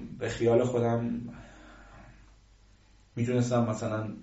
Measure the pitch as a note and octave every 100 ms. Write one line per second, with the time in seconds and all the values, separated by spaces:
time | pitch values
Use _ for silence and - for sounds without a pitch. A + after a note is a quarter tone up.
0 | - - A2+ - A#2 A#2+ A#2+ A#2+ A#2 A#2
1 | A#2 - - - - - - - - -
2 | - - - - - - - - - -
3 | - B2 A#2 B2 A#2+ B2 A2+ - A2 G#2+
4 | G#2+ -